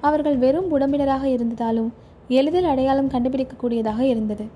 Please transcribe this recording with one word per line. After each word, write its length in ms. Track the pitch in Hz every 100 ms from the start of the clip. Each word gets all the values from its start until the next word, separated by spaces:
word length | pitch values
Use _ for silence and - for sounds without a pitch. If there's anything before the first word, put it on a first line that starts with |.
அவர்கள் 360 | 285 302 302 277
வெறும் 420 | 254 302 381 285
உடம்பினராக 460 | 277 285 277 269
இருந்ததாலும் 640 | 269 254 233 226 233 226 226 - - - -
எளிதில் 360 | 254 285 349
அடையாளம் 460 | 349 262 262 277 277
கண்டுபிடிக்கக்கூடியதாக 880 | 262 247 262 262 - 247 233 220 220
இருந்தது. 460 | 269 226 214 208 214